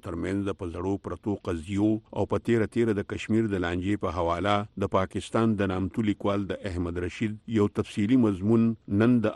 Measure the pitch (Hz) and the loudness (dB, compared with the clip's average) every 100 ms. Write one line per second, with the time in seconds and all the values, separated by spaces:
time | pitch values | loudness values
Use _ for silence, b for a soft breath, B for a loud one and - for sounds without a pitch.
0 | 98 87 87 98 98 - 90 87 95 98 | -6 -6 -4 -2 -4 -6 -8 -6 -4 -4
1 | 98 87 107 98 101 82 87 98 107 110 | -6 -8 -4 -4 -4 -6 -4 0 2 0
2 | _ - 98 - - 117 101 113 113 101 | _ -4 -2 -2 2 0 2 0 0 0
3 | - 101 - 110 110 95 87 87 95 104 | -4 -8 0 0 2 0 -2 -2 -2 -2
4 | 95 87 85 85 101 104 107 98 98 95 | -2 0 0 0 0 0 -2 -6 0 0
5 | 92 101 - 113 113 101 95 92 95 - | 0 -6 -4 0 2 2 0 0 -2 -2
6 | 107 98 101 101 98 92 101 87 85 87 | -2 0 0 -2 -2 -6 -6 -4 -4 -4
7 | 90 - 110 107 - 110 104 - - - | -6 -4 -6 -6 -2 2 2 0 -4 -2
8 | 101 131 110 90 104 117 113 110 - 101 | 4 4 4 2 4 4 4 0 -2 2
9 | 117 120 107 | 4 4 2